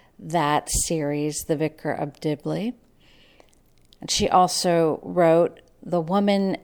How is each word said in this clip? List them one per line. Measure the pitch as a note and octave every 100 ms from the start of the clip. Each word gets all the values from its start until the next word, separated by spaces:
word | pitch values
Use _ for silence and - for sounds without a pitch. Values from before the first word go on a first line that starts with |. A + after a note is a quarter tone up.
| _ -
that | E3 E3 D3 D3 -
series, | - - D#3+ D3 D3 D3+ D3 -
The | D3
Vicar | D#3 D3+ D#3
of | - D3 -
Dibley. | D#3 C#3+ D#3 D#3 A3 - _ _ _ _ _ _ _ _ _ _ _ -
And | E3+
she | - G#3
also | F#3 F3+ - F3+ E3+ D#3+ C3+
wrote | - F3 E3 E3 F3 - _ _
The | - F3
Woman | D#3+ G3+ G3+ G3 F#3+ -